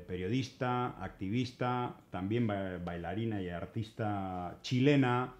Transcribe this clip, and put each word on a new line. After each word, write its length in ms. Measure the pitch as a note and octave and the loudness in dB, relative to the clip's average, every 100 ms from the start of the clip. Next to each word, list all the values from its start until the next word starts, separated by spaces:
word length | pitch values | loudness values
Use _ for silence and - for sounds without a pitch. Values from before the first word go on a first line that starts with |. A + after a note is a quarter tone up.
| E2 | -6
periodista, 960 | F2+ F#2 C3 A#2+ - B2 B2 B2 - | -4 -2 -2 -2 -4 -2 0 -2 -4
activista, 920 | F#2+ - F#2+ A#2+ B2+ - B2 B2 B2 - - | -10 -6 -2 0 0 -2 0 0 -2 -6 -10
también 360 | F#2 G2 A#2 A2+ | -4 0 2 2
ba-, 300 | G2+ F#2+ F2+ | 0 -2 -4
bailarina 560 | F2 E2+ E2+ G2 A2+ G2+ | -4 -4 -4 -2 -2 -2
y 80 | F2+ | -4
artista 1080 | E2+ F2+ A#2 G#2+ - G#2 G2+ F#2+ F2+ F2 - | -4 -6 -6 -6 -4 -2 -2 -2 -4 -6 -8
chilena 720 | - B2+ C3+ C#3+ B2+ B2 C3 - | 0 4 6 8 6 4 2 -6